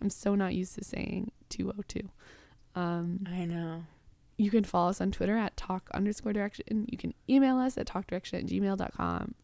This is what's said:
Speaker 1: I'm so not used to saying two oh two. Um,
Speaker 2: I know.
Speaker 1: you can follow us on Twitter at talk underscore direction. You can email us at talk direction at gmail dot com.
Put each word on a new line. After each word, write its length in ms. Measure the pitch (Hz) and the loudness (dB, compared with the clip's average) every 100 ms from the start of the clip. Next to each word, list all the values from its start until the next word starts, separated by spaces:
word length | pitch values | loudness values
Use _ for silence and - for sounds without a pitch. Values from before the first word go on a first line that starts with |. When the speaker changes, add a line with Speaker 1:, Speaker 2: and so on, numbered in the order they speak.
Speaker 1:
I'm 100 | 202 | -4
so 240 | - 202 202 | 0 2 2
not 180 | 190 | 2
used 200 | 185 185 - | 0 -4 -6
to 80 | |
saying 480 | - - - - 196 - - | -6 -4 -4 -4 -6 -10 -12
two 220 | - 190 202 | -6 -4 -4
oh 60 | 202 | -6
two. 220 | - 196 - - - - - - - | -8 -8 -14 -20 -20 -20 -20 -12 -4
Um, 500 | 175 170 175 180 190 | -2 -2 -2 -4 -4
Speaker 2:
I 140 | 180 | -4
know. 400 | 170 170 165 165 165 - - - _ - | -2 -2 -4 -6 -12 -18 -20 -20 _ 2
Speaker 1:
you 120 | 208 | 4
can 140 | 226 | 6
follow 240 | 202 180 175 | 4 4 4
us 120 | 202 | 2
on 80 | 185 | 0
Twitter 240 | - 180 220 | 0 2 2
at 200 | 214 - | 0 -4
talk 320 | - 185 - | -4 -4 -4
underscore 400 | - 202 214 220 | -2 0 0 -2
direction. 540 | 208 202 - - 220 208 | -2 -2 -4 -4 -2 -2
You 60 | - | -4
can 140 | - - - | -6 -6 4
email 300 | 269 269 254 | 6 6 6
us 180 | 254 - | 2 0
at 100 | - | -4
talk 200 | - 196 | -4 -4
direction 300 | 180 - 180 | -6 -4 -4
at 60 | - | -2
gmail 300 | 185 196 190 | 2 2 0
dot 160 | - - | -2 -2
com. 380 | 170 - - - | -2 -2 -4 -10